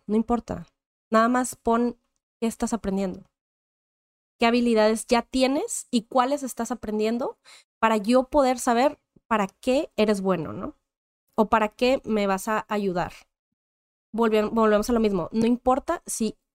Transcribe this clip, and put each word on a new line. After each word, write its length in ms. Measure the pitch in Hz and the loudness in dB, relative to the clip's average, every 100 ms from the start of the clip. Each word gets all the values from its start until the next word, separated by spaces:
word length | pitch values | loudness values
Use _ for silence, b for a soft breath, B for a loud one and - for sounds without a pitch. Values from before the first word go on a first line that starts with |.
| - | -2
no 100 | 214 | -2
importa. 480 | 226 240 - 170 170 _ _ _ _ | 0 -2 -4 -12 -14 _ _ _ _
Nada 160 | 220 233 | 2 2
más 280 | 247 254 - | 0 -2 -6
pon 440 | - 226 240 240 _ _ _ _ | -2 0 0 -4 _ _ _ _
qué 60 | 226 | -8
estás 260 | - 233 | -4 -4
aprendiendo, 500 | 226 202 190 196 175 - _ _ _ _ _ _ _ _ _ _ _ | -4 -4 -4 -4 -8 -16 _ _ _ _ _ _ _ _ _ _ _
qué 60 | 233 | 0
habilidades 600 | 240 240 220 214 220 - | 2 2 4 2 0 0
ya 140 | 233 | -2
tienes 680 | - 262 254 277 453 - - | 0 0 0 0 -4 -8 -4
y 140 | 247 | -4
cuáles 380 | - 262 247 285 | 0 0 0 -2
estás 280 | 269 - 233 | -6 -8 -8
aprendiendo 640 | 240 214 214 214 233 330 - B B _ _ | -8 -6 -4 -2 -2 -6 -10 B B _ _
para 200 | 226 220 | 0 2
yo 320 | 196 247 254 | 2 2 4
poder 280 | 302 262 254 | 2 2 0
saber 400 | - 233 277 - _ _ _ | 0 2 2 -2 _ _ _
para 220 | 220 196 - | -2 -2 -4
qué 320 | - 262 330 - | -2 -2 -2 0
eres 260 | 214 202 | 0 0
bueno, 320 | 190 175 156 | 0 -2 -4
¿no? 200 | 107 220 - _ _ _ _ _ | -10 -12 -14 _ _ _ _ _
O 160 | - 214 | -2 0
para 180 | 226 214 | 2 0
qué 320 | - 247 269 - | 0 0 0 0
me 200 | 214 202 | 0 0
vas 220 | 190 226 | -2 -2
a 160 | 214 - | -6 -4
ayudar. 420 | 208 202 175 160 - _ _ _ _ _ _ _ _ _ | -4 -2 -2 -6 -10 _ _ _ _ _ _ _ _ _
Volvem-, 380 | 208 233 214 214 | -2 2 2 2
volvemos 340 | 226 220 208 214 | 2 4 2 2
a 60 | |
lo 60 | 240 | 2
mismo. 280 | 214 196 160 | 2 0 -2
No 120 | 220 | 0
importa 580 | 220 240 - 254 - 339 - | 0 2 2 0 0 -6 -6
si 320 | - 220 - _ | -6 -4 -6 _